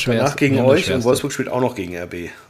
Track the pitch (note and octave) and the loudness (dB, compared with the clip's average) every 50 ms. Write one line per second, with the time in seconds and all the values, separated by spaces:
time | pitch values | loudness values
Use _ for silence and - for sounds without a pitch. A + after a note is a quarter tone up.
0 | - B2+ A#2+ A2+ B2 C#3 C#3 - C#3+ C#3 C3+ C3+ B2 C3 C#3 E3+ F#3 - D3 C3 | 2 0 0 2 2 0 0 0 2 2 2 4 4 4 4 4 2 0 -2 0
1 | A2+ A#2+ C3 C3 - C#3+ - - B2 - - B2+ C3 A#2+ - G#2+ F#2+ F2 F2+ F2 | 2 2 2 2 0 -4 -4 -6 -4 -4 -2 0 -2 -2 -2 -4 -8 -8 -8 -8
2 | F2 E2+ E2+ F2 E2+ D#2+ - - - - | -10 -10 -10 -10 -10 -12 -12 -16 -20 -18